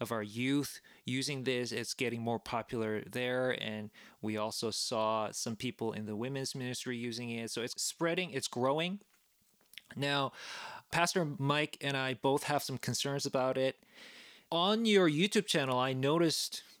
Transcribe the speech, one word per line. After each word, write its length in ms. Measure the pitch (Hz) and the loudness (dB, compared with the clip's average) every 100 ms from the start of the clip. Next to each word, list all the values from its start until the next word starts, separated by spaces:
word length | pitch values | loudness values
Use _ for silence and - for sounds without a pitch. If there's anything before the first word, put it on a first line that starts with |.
of 120 | 117 | -4
our 100 | 113 | -2
youth 580 | 104 110 131 143 135 - - - | -4 -2 0 2 0 -8 -18 -14
using 400 | - 127 131 135 | -4 -2 -2 -2
this. 280 | 127 123 120 | 0 0 -2
It's 220 | 113 113 | -4 -6
getting 280 | - 120 117 | -2 -2 -2
more 160 | 113 113 | -2 -2
popular 640 | - 117 - 120 110 107 | -2 -6 -4 -4 -2 -2
there. 480 | - 123 123 127 127 - | -4 -4 -2 0 0 0
And 280 | 110 107 107 - - - | -4 -6 -8 -14 -20 -8
we 140 | 107 107 | -4 -2
also 340 | 110 - 113 | -2 -2 -2
saw 600 | - - 113 110 110 107 | -2 -2 2 2 2 0
some 240 | - 120 110 | -4 -6 -4
people 360 | 127 - 113 | -6 -2 -4
in 140 | 107 107 | -4 -6
the 100 | 104 | -4
women's 380 | 127 135 131 | -4 -4 -6
ministry 420 | 135 127 123 131 120 | -6 -6 -6 -6 -4
using 340 | 120 117 120 | -4 -6 -6
it. 200 | 117 113 | -6 -4
So 120 | 117 | -4
it's 180 | 120 - | -4 -4
spreading, 480 | - - 165 175 180 | -6 -2 0 0 -2
it's 180 | 131 - | -4 -4
growing. 520 | 123 131 151 175 202 _ _ _ _ _ _ _ - - 127 | 0 2 4 0 -4 _ _ _ _ _ _ _ -20 -12 -4
Now, 360 | 143 143 135 - - - - - - | 0 2 0 -4 -12 -12 -12 -14 -2
Pastor 340 | 170 170 190 | 2 4 2
Mike 520 | 151 135 139 147 151 - | 0 0 2 2 0 -2
and 160 | 139 139 | -2 0
I 180 | 131 | -2
both 300 | 120 139 143 | 2 4 4
have 180 | - 143 | 2 0
some 160 | - 127 | 0 -4
concerns 480 | - 120 139 139 139 | -2 -2 0 -2 0
about 320 | 135 131 131 | 2 2 2
it. 260 | 131 - _ - - - - - - | 0 0 _ -20 -20 -20 -20 -18 -2
On 340 | 165 185 220 | 2 2 4
your 240 | 226 202 175 | 6 8 8
YouTube 360 | 147 202 214 - | 6 2 2 2
channel, 320 | 165 131 123 | 0 2 2
I 140 | 131 | 2
noticed 720 | 131 135 165 165 - - - - - | 2 4 6 4 2 -2 -8 -14 -20